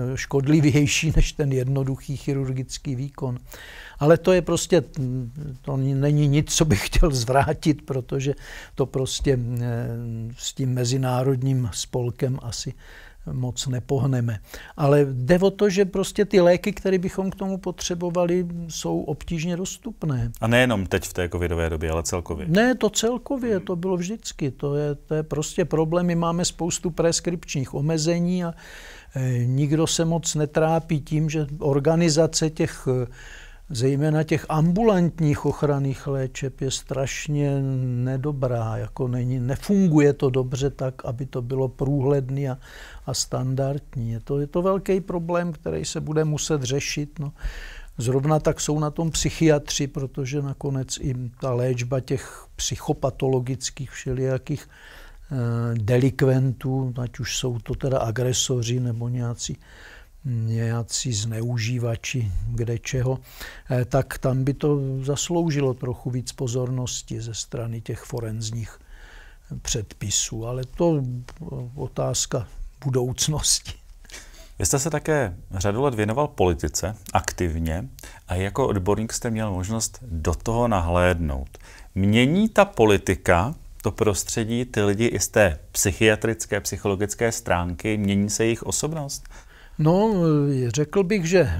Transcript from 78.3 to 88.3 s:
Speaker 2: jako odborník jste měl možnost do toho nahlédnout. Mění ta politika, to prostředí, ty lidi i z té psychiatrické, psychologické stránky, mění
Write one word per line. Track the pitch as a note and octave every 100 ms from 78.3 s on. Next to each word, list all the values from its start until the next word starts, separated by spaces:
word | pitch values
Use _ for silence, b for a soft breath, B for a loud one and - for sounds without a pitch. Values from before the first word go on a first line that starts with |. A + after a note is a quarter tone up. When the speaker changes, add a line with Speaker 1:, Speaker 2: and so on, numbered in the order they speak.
Speaker 2:
jako | F#2 F#2+ G2+ B2+
odborník | G#2 F#2 G2+ A2
jste | - A#2+
měl | A2 G#2+
možnost | F2+ F#2 A2+ A2 -
do | B2+ E2 D#2
toho | E2+ - A#2 A#2+
nahlédnout. | G2+ E2 F2+ F2+ E2+ D#2+ C2 C2+ - B B B
Mění | F#2+ G2 A2 C3 F3 A3
ta | G#3+
politika, | G3 - A2 G2 - F#2 - E2+ A2 E3 - -
to | A2
prostředí, | - G#2+ G2 - - A2 A#2
ty | B2 -
lidi | G2+ G2+ A#2
i | G#2
z | -
té | A2+ G2 D2+ -
psychiatrické, | - G2+ F2+ A2 G#2+ A2+ A2+ - G#2
psychologické | - G2 G#2 F#2+ G#2 - A#2
stránky, | - - F2 F2 E2+ A2 G#2+
mění | G2 G2+ G2+